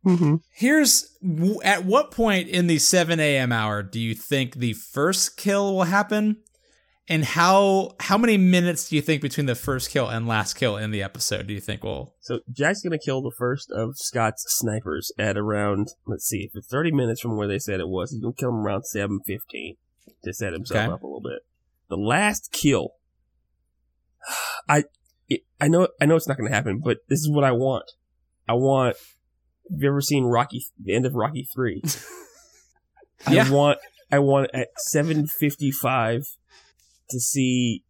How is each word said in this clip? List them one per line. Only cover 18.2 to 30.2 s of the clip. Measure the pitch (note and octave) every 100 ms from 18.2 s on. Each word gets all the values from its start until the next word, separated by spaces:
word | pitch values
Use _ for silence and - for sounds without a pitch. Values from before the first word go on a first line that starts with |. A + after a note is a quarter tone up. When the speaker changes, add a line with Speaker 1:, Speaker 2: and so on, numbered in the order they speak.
Speaker 1:
gonna | A#2 A#2
kill | B2+
him | A#2 G#2
around | G2+ -
seven | G#2+ G2+ G2
fifteen | - G2+ - - E2 - _ _ _ _
to | -
set | F#2 G2+
himself | E2+ - A2
Speaker 2:
Okay. | A2
Speaker 1:
up | E2+
a | C#2+
little | C#2
bit. | - - _ _ _ _ _
The | F2+
last | G#2 D3 G#3 G#3 -
kill, | - D3 A2+ - _
<sighs> | _ _ _ _ _ _ _ _ _ _ _ _ - - - - -
I, | - - _ _ _ _ - _ _
I | D3
know, | E3+ F3+ -
I | D3
know | D#3+
it's | D#3
not | C3+
gonna | G#2+
happen, | G#2 A2 G2+
but | D3 - _
this | C#3
is | D3+
what | D3
I | C3+
want. | B2 C3 B2+ - - _ _ _ _ -
I |
want, | A#2+ C3+ C3+ B2+ - - _ _ _ _ _ -
have | D3+
you | C#3
ever | C#3+
seen | C#3 C#3+